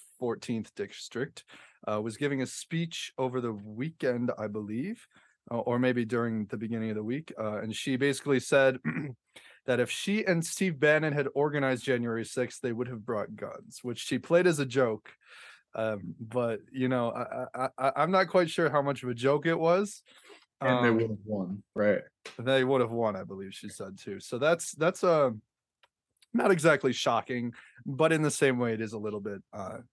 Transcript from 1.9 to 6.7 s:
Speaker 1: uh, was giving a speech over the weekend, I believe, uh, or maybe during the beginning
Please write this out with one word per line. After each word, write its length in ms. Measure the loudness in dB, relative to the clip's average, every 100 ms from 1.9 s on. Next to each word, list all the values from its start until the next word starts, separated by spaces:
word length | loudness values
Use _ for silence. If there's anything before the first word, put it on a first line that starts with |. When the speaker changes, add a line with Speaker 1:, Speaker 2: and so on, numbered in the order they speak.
Speaker 1:
uh, 80 | -4
was 160 | -4 -4
giving 280 | -2 -2
a 20 | -4
speech 680 | -6 -6 -4 -4 -6 -12 -4
over 240 | -4 -2
the 120 | -4
weekend, 800 | -6 -10 -8 -8 -4 -2 0 -2 -2
I 80 | -4
believe, 580 | -6 -6 -6 -6 -8 -14 -20 _ _ -8
uh, 60 | -6
or 220 | -2 2
maybe 260 | 2 2 0
during 400 | 0 0 -2 -4
the 120 | -6
beginning 340 | -4